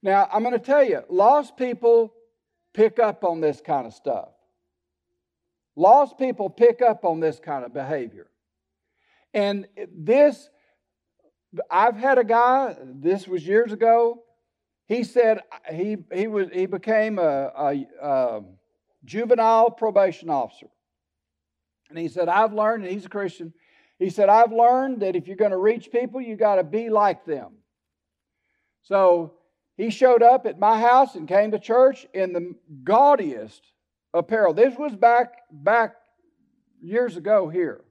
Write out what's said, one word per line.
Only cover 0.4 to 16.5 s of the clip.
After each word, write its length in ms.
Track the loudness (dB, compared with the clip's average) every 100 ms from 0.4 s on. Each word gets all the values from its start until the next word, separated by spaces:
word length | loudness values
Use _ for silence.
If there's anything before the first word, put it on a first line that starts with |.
gonna 160 | -2 -4
tell 240 | 0 2
you, 180 | 2 0 -4
lost 480 | 2 4 4 0 _
people 560 | -8 -2 2 2 2 _ _ _ _ _ _
pick 260 | 0 0 2
up 260 | -2 0 -6
on 160 | -2
this 180 | -4 -4
kind 260 | -6 -6 -6
of 80 |
stuff. 360 | -12 -8 -8 -10 _ _ _ _ _ _ _ _ _ _ _ _ _ _ 0
Lost 420 | 4 6 4 _
people 320 | -6 -4 -8
pick 320 | 2 2 4
up 220 | 0 0
on 160 | -4 -2
this 200 | -4 -6
kind 260 | -10 -10 -10
of 80 |
behavior. 540 | -12 -8 -8 -8 -16 -20 _ _ _ _ _ _ _ _ _ _
And 340 | -4 -4 -4 -10 -18 -18
this, 580 | -14 -2 2 2 0 _ _ _ _ _ _ _ _ _ _ _ -14 -4
I've 280 | 0 0 0
had 220 | 0 0
a 40 |
guy, 540 | 2 2 2 0 -2 -8
this 460 | -18 -8 -4 -4 -4
was 180 | -10 -2
years 280 | 0 0
ago, 500 | -2 2 2 2 -4 _ _ _ _ _ _ _
he 200 | -6 -4
said 340 | 0 2 2 -4 -20 -14
he, 260 | -8 -6 -8 -10
he 140 | -6 -4
was, 220 | -4 -6